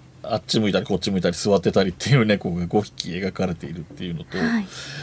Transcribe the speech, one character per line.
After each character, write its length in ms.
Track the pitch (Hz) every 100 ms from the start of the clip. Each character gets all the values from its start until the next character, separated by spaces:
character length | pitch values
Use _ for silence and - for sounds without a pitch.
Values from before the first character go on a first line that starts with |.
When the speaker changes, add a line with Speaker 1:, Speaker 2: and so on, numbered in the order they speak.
| - -
Speaker 1:
あ 140 | - 107
っ 60 | -
ち 120 | 117
向 100 | 107
い 20 |
た 80 | 92
り 60 | 98
こ 80 |
っ 40 | 95
ち 120 | -
向 80 | 95
い 20 |
た 80 | 87
り 60 | 87
座 180 | 107
っ 60 | 98
て 100 | 104
た 120 | 101
り 60 | 95
っ 20 |
て 160 | 87 -
い 60 | 135
う 80 |
猫 300 | 110 101 98
が 120 | 87 87
五 140 | 110
匹 280 | 95 - -
描 200 | 87 98
か 140 | - 90
れ 80 |
て 120 | - 73
い 60 |
る 60 | 82
っ 20 |
て 220 | 78 -
い 60 | 90
う 40 |
の 100 | -
と、 140 | - 90
Speaker 2:
は 220 | 240 233
い。 60 | 190 - - -